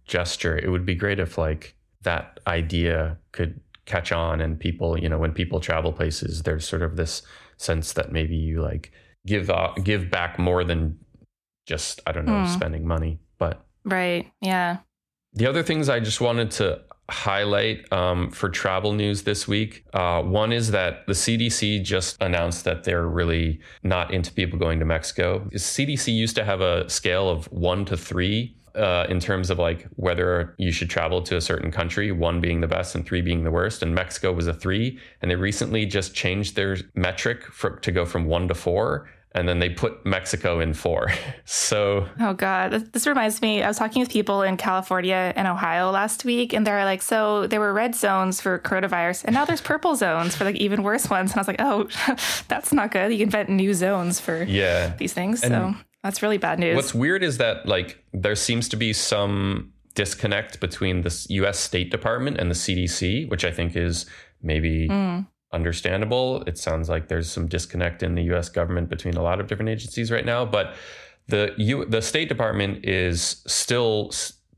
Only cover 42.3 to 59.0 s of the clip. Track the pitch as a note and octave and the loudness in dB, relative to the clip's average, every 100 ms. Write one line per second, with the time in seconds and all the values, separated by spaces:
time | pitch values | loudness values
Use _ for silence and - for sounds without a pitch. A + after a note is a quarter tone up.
42.3 | F#3 F#3+ F#3 F#3+ A3+ A3 A#3+ D4 C4+ A3 | 2 0 0 0 -2 -2 -2 2 2 2
43.3 | A3 A3 G#3 G3+ G#3+ A3 B3+ B3 G#3+ G#3 | 2 0 2 0 0 0 0 0 0 2
44.3 | G3 F#3+ F#3 - F#3 F#3 F#3 F3+ F#3 F3+ | 2 2 0 0 0 0 0 2 2 2
45.3 | - F#3+ F3+ E3+ E3+ F#3 F#3+ G#3+ - B3 | 0 0 0 0 2 2 2 0 -2 0
46.3 | A#3+ A#3+ G#3+ G#3 G3+ G3 F#3+ - A3+ G#3+ | 0 2 2 2 2 2 0 0 2 4
47.3 | G#3 G#3 G#3+ G#3 G3+ A#3+ A#3 G3+ F#3+ F#3 | 2 2 2 2 2 0 0 2 2 2
48.3 | F3+ G3 F3+ - F#3+ F#3+ F3+ E3+ F3+ - | 0 0 -2 0 0 0 0 0 0 0
49.3 | A#3+ D4 E4 - D4+ F4 C#4 F#3+ D#3+ E3+ | 2 2 0 0 0 2 2 2 2 0
50.3 | - G3+ G3+ G3+ G#3 G3+ A#3 - G3 F#3+ | 0 0 2 0 2 2 0 2 2 2
51.3 | G3+ G3 F#3+ B3+ G3+ - - - B3+ - | 0 0 0 2 2 0 0 0 0 -2
52.3 | - - - - C#4+ G#3+ G3 G3 A3+ G#3 | -4 -2 -4 2 2 2 2 2 2 2
53.3 | G#3 G3 G3 F#3+ F#3 F3+ G3 F3 F3 - | 2 2 2 4 2 2 2 0 -2 -2
54.3 | E3 F#3 G2 F#2+ F2 E2 E2 F#3 - G2 | -2 0 2 4 4 2 -2 -4 -2 -2
55.3 | A2+ B2 A#2+ F#3 G#3+ - _ G3 G3 G#3 | 0 2 2 2 -2 -8 _ -6 -2 0
56.3 | G3+ E3 D#3+ E3+ E3+ C3+ A#2+ C#3 F#3+ F3+ | 2 2 2 2 2 2 0 2 2 2
57.3 | B2+ A#2 G#2 G#2 F#2+ F2+ - _ G2+ G2+ | 2 2 2 2 2 0 -8 _ -2 0
58.3 | G#2 - A#2 A#2+ A2 A2+ G#2+ | 2 2 0 0 0 0 0